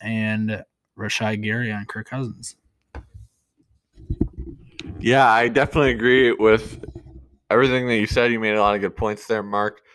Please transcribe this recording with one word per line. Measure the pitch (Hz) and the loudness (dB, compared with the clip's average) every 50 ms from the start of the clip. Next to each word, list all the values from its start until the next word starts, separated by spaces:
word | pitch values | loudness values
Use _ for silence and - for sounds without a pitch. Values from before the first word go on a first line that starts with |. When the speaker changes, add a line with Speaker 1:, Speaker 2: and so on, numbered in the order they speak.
Speaker 1:
and | - 110 113 110 110 107 107 107 110 110 107 - - _ _ _ _ _ _ | -6 -6 -4 -2 -2 -2 -2 -2 -4 -4 -6 -8 -10 _ _ _ _ _ _
Rashad | - 110 104 - - 113 107 110 104 107 | -12 -8 -8 -6 -4 -4 -4 -4 -4 -4
Gary | 107 110 120 123 113 | -4 -4 -4 -4 -6
on | 107 104 101 | -8 -8 -10
Kirk | - - 107 110 - | -12 -12 -14 -12 -10
Cousins. | 127 131 131 113 - - 123 - - _ _ _ _ _ _ _ - - - _ - - - _ _ _ _ _ _ _ _ _ _ _ _ _ _ - - - - - - - - - - - - - - - _ - - - - - | -10 -10 -10 -10 -12 -14 -18 -18 -20 _ _ _ _ _ _ _ -20 -20 -20 _ -20 -20 -20 _ _ _ _ _ _ _ _ _ _ _ _ _ _ -12 -10 -6 -4 -2 -4 -4 -6 -12 -16 -16 -16 -18 -20 -20 _ -16 -14 -14 -12 -4
Speaker 2:
Yeah, | - 110 127 135 135 120 | 0 2 4 6 6 6
I | 110 113 120 | 4 4 2
definitely | 120 117 135 135 - - 160 143 131 | 2 2 0 0 2 2 2 2 2
agree | 120 110 113 123 127 131 131 120 113 | 2 2 2 4 4 6 4 4 4
with | - 107 110 110 110 - - - - - - - - - - - - - _ _ _ _ - | 4 4 4 4 4 2 -4 -16 -16 -16 -18 -18 -18 -20 -20 -20 -20 -20 _ _ _ _ 0
everything | 104 117 135 131 127 131 123 | 2 4 4 4 2 0 -2
that | 123 117 | -2 -2
you | 110 104 | -2 -2
said. | 107 - 127 120 120 117 | 0 0 2 2 2 0
You | 110 | 0
made | 110 107 107 | -2 0 2
a | 107 | 2
lot | 101 101 101 | 2 2 2
of | 101 | 0
good | 98 92 - | -2 -4 -4
points | - 113 107 104 104 - | -4 -4 -4 -4 -6 -6
there, | - 113 107 101 | -4 -4 -4 -4
Mark. | 101 104 104 104 107 - - _ _ | -4 -2 -2 -2 -2 -6 -10 _ _